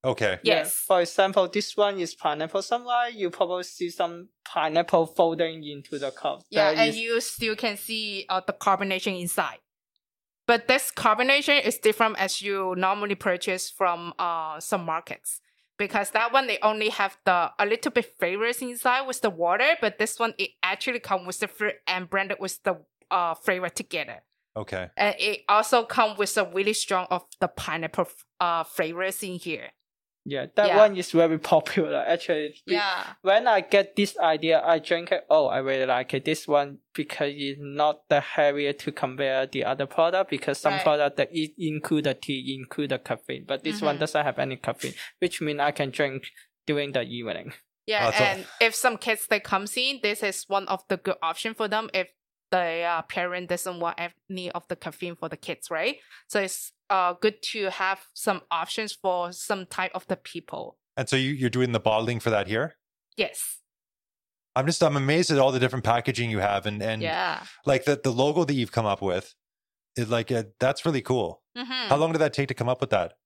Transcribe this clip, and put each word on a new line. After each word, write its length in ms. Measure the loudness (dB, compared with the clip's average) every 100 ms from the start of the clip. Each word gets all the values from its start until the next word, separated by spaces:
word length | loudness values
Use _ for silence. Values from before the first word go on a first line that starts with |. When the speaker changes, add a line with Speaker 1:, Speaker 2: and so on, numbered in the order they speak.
Speaker 1:
Okay. 340 | 0 2 0 2
Speaker 2:
Yeah, 140 | 2 2
Speaker 3:
Yes. 160 | 0 -4
Speaker 2:
for 260 | 2 2
example, 460 | 2 2 4 4 2
this 280 | 0 -4 0
one 220 | 0 0
is 140 | -6
pineapple 480 | -4 -4 -2 -2 -4
sunrise. 540 | -2 -4 0 -2 -2 -2
You 160 | -6
probably 320 | 0 -2 0
see 260 | -8 -8 -8
some 400 | -2 -4 -4 -16 _
pineapple 640 | -8 -2 0 0 4 2 2
folding 560 | 2 2 2 -2 -4
into 340 | -12 -14 -10 -8
the 140 | -8
cup. 320 | -6 -6 -6 _
Speaker 3:
Yeah, 200 | 2 2
Speaker 2:
That 40 | 4
Speaker 3:
and 100 | 2
Speaker 2:
is 80 | 0
Speaker 3:
you 200 | -2 -2
still 340 | -2 -4 -4 -2
can 200 | -4 -4
see, 480 | -8 -8 -6 -8 -4
uh, 120 | -2 -2
the 80 |
carbonation 680 | -2 2 2 2 -2 -2 -4
inside. 380 | -4 -2 -2 -6 _ _ _ _ _ _ _ _ 2
But 220 | 2 4
this 240 | 2 2
carbonation 680 | 0 2 4 4 2 4 2 2
is 140 | 2
different 400 | 2 4 0 2
as 200 | -2 -2
you 360 | -4 -2 -2 0
normally 380 | 0 0 -2 -2
purchase 560 | 0 0 -2 -4 -6
from, 420 | 0 0 0 -6 -4
uh, 400 | -4 -2 -6 -8
some 260 | -4 -4 -2
markets. 560 | -6 -6 -12 -10 -12 _ _ _ -6
Because 320 | -2 -2 0
that 200 | 0 4
one, 140 | 2 2
they 140 | 2
only 280 | 2 2 -2
have 280 | 0 -2 0 2
the, 260 | 2 2 0
a 80 | 0
little 260 | 2 2
bit 240 | 0 -2 -4
flavors 420 | -2 0 -2 -2
inside 460 | -6 -2 0 0 0
with 140 | -2
the 100 | -2
water, 440 | 0 2 4 4 4
but 160 | 0 0
this 220 | -2 0
one, 160 | -2 -2
it 140 | -8 _
actually 380 | -2 -2 -4 -4
come 260 | -2 -4 -2
with 140 | -6
the 80 | -6
fruit 280 | -2 -4 -2 -4
and 240 | -4 -2
blended 260 | -2 -2 -4
with 220 | -6 -4
the, 180 | -2 -2 _ _ _
uh, 240 | 0 0
flavor 360 | -2 -6 -4 -4
together. 520 | -6 -8 -8 -8 -12 _ _ _ -12
Speaker 1:
Okay. 360 | -8 -8 -8 -2
Speaker 3:
And 200 | -2 0
it 240 | -4 -4 2
also 340 | 2 4 2
come 320 | 2 2 0 2
with 220 | 0 0
a 80 | 0
really 280 | 0 0
strong 340 | -2 0 -2 0
of 160 | -4 -4 -4
the 80 | -4
pineapple, 580 | -4 -6 -4 -4 -2 -4
f-, 200 | -6 -20 _
uh, 240 | 0 0
flavors 600 | -2 -2 -2 -2 -4 -4
in 160 | -8 -8
here. 320 | -6 -8 -10 _ _ _ _ _ -8
Speaker 2:
Yeah, 200 | -6 -2 2
that 140 | 6
Speaker 3:
Yeah. 80 | 8
Speaker 2:
one 200 | 8 6
is 140 | 2
very 260 | 4 6 4
popular, 680 | 4 4 4 -2 0 0 2
actually. 520 | 0 2 -2 -2 -10 -2
Be- 80 |
Speaker 3:
Yeah. 400 | 0 0 -2 -6 -2
Speaker 2:
when 240 | 4 6 6
I 140 | 4
get 340 | 6 4 4 0
this 220 | 0 2
idea, 420 | 2 2 4 4
I 200 | 4 2
drink 320 | 2 -4 0
it. 120 | -2 4
Oh, 160 | 4 6
I 140 | 0
really 260 | 0 0 2
like 300 | 0 0 -2
it. 100 | 0
This 220 | -2 2
one, 320 | 2 2 -8 _ -8
because 360 | -8 -4 -4 -2
it's 240 | -6 -6
not 480 | -10 0 2 2 _
the 120 | 2
heavier 520 | 2 2 2 2 -2
to 180 | -2 -6
compare 540 | -4 -4 -2 0 0 -2
the 180 | -2 -2
other 200 | -2 -2
product, 460 | 2 2 2 0
because 260 | -2 -2 0
some 140 | 0
Speaker 3:
Right. 80 | 2
Speaker 2:
product 360 | 2 4 2 0
that 120 | -2
it 200 | 0 -4 -4
include 460 | -4 -4 0 2 2
the 100 | -2
tea, 400 | -4 -6 -4 -8
include 300 | -8 -6 -2
the 80 | -4
caffeine, 480 | -2 -6 -6 -10 -6
but 180 | -4
this 200 | -4 -2
one 140 | 0 0
Speaker 3:
Mm-hmm. 20 |
Speaker 2:
doesn't 260 | 0 0 0
have 140 | -2
any 180 | -4 -4
caffeine, 380 | -6 -6 -8 -10 -16 _
which 220 | -4 -2
mean 180 | -4 0
I 100 | 0
can 220 | 0 -6
drink 340 | -2 -2 -2 -12 -20 _ _ -4
during 280 | -2 0
the 100 | -2
evening. 500 | -4 -6 -6 -6 -8 -18 _ _ -4
Speaker 3:
Yeah, 220 | 0 2
Speaker 1:
Uh, 40 |
so 100 | 4
Speaker 3:
and 240 | 2 0 -8 0
if 140 | 2
some 240 | 4 0 0
kids, 300 | -2 -2 0
they 120 | -2
comes 380 | 0 -2 -2 -4
in, 220 | -4 -2
this 220 | -4 -2
is 260 | -4 -4 -2
one 180 | -2 0
of 140 | -6 _
the 100 | -4
good 200 | -2 -4
option 320 | -4 -4 -8
for 140 | -4 -2
them 240 | -2 -2
if 160 | -6 -6 _ _ _ _
the, 300 | 0 0 -2
uh, 200 | -2 -2
parent 460 | -4 -4 -4 -4 -4
doesn't 300 | -4 -4 -4
want 200 | -4 -4
any 500 | -8 _ _ -10 -8
of 160 | -10 _
the 60 | -8
caffeine 400 | -8 -8 -10 -8
for 140 | -10
the 80 | -10
kids, 320 | -10 -10 -6
right? 300 | -4 -2 -4 _ -20 _
So 120 | -2
it's, 300 | -2 -6 -12 _ _
uh, 260 | 2 2
good 280 | 2 0 0
to 300 | -8 -4 -4
have 340 | -2 -2 -4 -8
some 300 | -6 -4 -4 _
options 420 | -4 -4 -6 -6
for 380 | -4 -2 0 -2
some 340 | -6 -6 -6 -4
type 240 | -6 -4 -6
of 100 | -6
the 100 | -8
people. 640 | -6 -14 -12 -12 -12 _ _ -6
Speaker 1:
And 140 | 0
so 60 | 0
you, 160 | 0
you're 180 | 0 0
doing 220 | 2 2
the 80 | 2
bottling 400 | 2 2 0 0
for 100 | 2
that 160 | 0 2
here? 320 | -2 -2 _ _ _ _ -4
Speaker 3:
Yes. 400 | -4 -4 -10 -10 _ _ _ _ _ _ _ _ _ 0
Speaker 1:
I'm 100 | 0
just, 160 | 2
I'm 140 | 2 2
amazed 360 | 2 2 4
at 60 | 6
all 120 | 6
the 80 | 4
different 240 | 0 0
packaging 460 | 2 2 2 -2 -2
you 100 | 0
have 260 | 0 0 -2
and, 160 | -4
and 200 | -4 -2
Speaker 3:
Yeah. 420 | -4 -2 -2 -4 -10 -8 0
Speaker 1:
like 180 | 2 2
the, 140 | 0
the 100 | 0
logo 340 | 2 2 2 2
that 80 |
you've 180 | 0 0
come 140 | 0 0
up 160 | 0
with, 340 | 0 -2 -4 _ _ _ _ _ _ -6
it, 100 | 0
like, 220 | 0 0
uh, 120 | -2 -4 _
that's 260 | 0 0 0
really 160 | -2
cool. 400 | 0 0 0 -6 _ -12
Speaker 3:
Mm-hmm. 320 | -8 -6 0
Speaker 1:
How 80 | 2
long 140 | 2
did 60 | 2
that 140 | 0
take 140 | 0 -4
to 40 |
come 160 | -2 -2
up 100 | -2
with 80 | 0
that? 260 | 0 -2 _